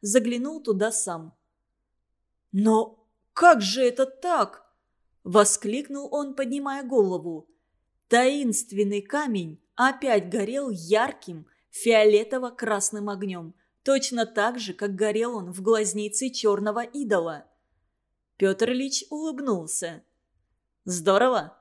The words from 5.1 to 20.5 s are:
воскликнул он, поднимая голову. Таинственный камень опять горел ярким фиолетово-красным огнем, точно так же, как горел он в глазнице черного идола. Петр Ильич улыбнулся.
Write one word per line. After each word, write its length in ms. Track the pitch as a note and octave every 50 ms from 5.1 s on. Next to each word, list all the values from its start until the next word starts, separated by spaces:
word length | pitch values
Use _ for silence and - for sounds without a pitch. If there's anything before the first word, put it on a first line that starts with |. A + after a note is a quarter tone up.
| _ _ _
воскликнул 840 | F#3 F3 G#3+ G#3 G3+ - - - G#3+ G#3+ C4+ D4 C#4+ C#4 C#4 C#4+ - -
он, 200 | D4 D4 C#4 C4+
поднимая 500 | C#4 C4+ A#3+ B3+ C#4+ C#4 C#4 C4+ C#4 C#4
голову. 640 | B3 B3+ B3 G#3 F#3+ F#3 F3 D3+ F3 E3 D#3 - _ _ _ _ _ _ _ _ _ _ _ _ _
Таинственный 920 | - A#3 B3 C4 C#4+ C#4+ C#4+ A#3+ G#3 - - - G#3 G3 G#3 G3+ G3+ G3+
камень 600 | G3+ G3+ - C#4+ D4+ C4+ A3+ G3 F3 D#3+ D#3 - _ _ _
опять 540 | - B3 C4 C4+ C4 - C4+ A#3 G#3 F#3+ F3+
горел 420 | F3 B3 G3 G3+ A#3+ C#4 C#4+ C4
ярким 760 | G#3+ F3 E3 E3 G3 G#3+ A#3+ C4+ - - - - F3 D#3+ D3+ _ _ _ _ _
фиолетово-красным 1400 | - - - A#3 A3+ A3 G#3+ G#3+ G#3+ G#3 A3 A3 C4+ C4 B3+ B3 B3 - - A3 G#3+ G3+ G3+ - - G#3 G3+ G#3
огнем, 460 | G3+ F#3+ G3 G3+ F#3 F3 E3+ E3 - _ _ _ _ _ _
точно 440 | - C4+ C4+ C4+ - B3+ A#3+ A3+
так 340 | A3+ A#3 A3 G3+ A3+ A#3+ B3
же, 140 | A3 G3+ F3+
как 200 | - G3+ G#3 G3
горел 420 | F3+ G#3+ G#3+ G#3 G#3+ A3+ A#3+ B3
он 140 | A3 F#3 F3
в 120 | F3+ F#3 F#3
глазнице 680 | G#3 A3+ A3 G#3+ G3 - G#3 G#3 G#3 G#3 - C4 C4
черного 560 | B3+ - - G#3+ G3+ G#3 G3+ G#3+ G#3 A#3 A#3
идола. 640 | A#3 - C#4+ C#4+ A3 G#3 F#3 E3 E3 D#3 C#3+ - _ _ _ _ _ _ _ _ _ _ _ _ _ _ _ _ _ _
Петр 340 | _ G3 F#3+ F#3+ F#3+ A3+ A#3
Ильич 340 | B3+ B3+ C4+ C#4 C#4 - - _
улыбнулся. 920 | D4+ D4+ D#4 D#4+ D4+ B3+ C#4+ C4+ G#3+ F3+ D#3+ D#3+ - - - E3 E3 D#3 _ _ _ _ _ _ _ _ _ _